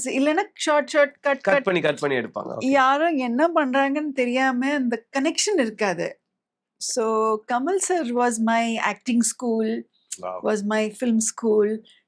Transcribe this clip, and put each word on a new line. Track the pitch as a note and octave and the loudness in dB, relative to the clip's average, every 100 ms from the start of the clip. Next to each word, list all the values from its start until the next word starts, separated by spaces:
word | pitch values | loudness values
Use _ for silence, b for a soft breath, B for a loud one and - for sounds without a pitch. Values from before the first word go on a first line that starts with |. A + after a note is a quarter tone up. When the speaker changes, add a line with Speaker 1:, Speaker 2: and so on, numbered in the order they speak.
| B3+ | -4
Speaker 1:
இல்லைன்னா | B3+ D4 D#4+ G4+ | 0 0 0 -2
ஷார்ட், | - - D4 C#4+ | -4 0 0 2
ஷார்ட், | D#4 C#4+ - | 2 2 0
கட், | C#4+ C#4 | -2 -2
Speaker 2:
கட் | |
Speaker 1:
கட். | - F#3+ | 2 2
Speaker 2:
பண்ணி, | F3+ F3+ | 2 0
கட் | D3+ D3 | 0 0
பண்ணி | D3 C3 | 0 0
எடுப்பாங்க. | A2 G#2 - - | -2 -6 -8 -4
ஓகே. | B3+ | 0
Speaker 1:
யாரும் | C#4 C4 C#4+ E4 D4+ | 2 4 2 0 0
என்ன | B3 A#3+ E4+ D#4+ | -2 0 0 2
பண்றாங்கன்னு | C4+ C4+ C#4 C#4+ D4+ | 0 2 0 0 -4
தெரியாம | C4+ A#3+ B3 C4+ B3 C4+ | -2 -2 0 0 0 -2
அந்த | D4 B3 A3+ - C#4 | 0 0 0 -2 -2
கனெக்ஷன் | D4 D#4+ - F#4+ | -2 0 0 2
இருக்காது. | A3+ G#3+ G#3 E3+ E3+ - _ _ _ _ _ - | 0 0 -2 0 -4 -8 _ _ _ _ _ -12
So, | - B3+ A3 A3 A3 G#3+ - | -6 -2 0 2 0 0 -2
கமல் | B3 C#4 G4 - | -2 0 -2 0
sir | F4+ | -2
was | B3 A#3+ B3 A3 | 0 0 0 2
my | A3+ A3+ A#3 A3+ | 2 2 0 -2
acting | G#3 G#3 - A#3+ | -4 -4 -2 0
school, | A3+ - A#3+ A3+ A3 A#3 A#3 _ - - | 0 -2 -2 0 0 -4 -8 _ -16 -12
Speaker 2:
Wow. | F#3 B2+ | -10 -6
Speaker 1:
was | G#3 G#3+ | -2 -2
my | G3+ G#3+ G#3+ G#3 | -2 -2 -2 -2
film | B3 A3+ | 0 2
school. | A3 - A3+ G#3+ G#3 A3 b b | 0 -2 2 4 2 0 b b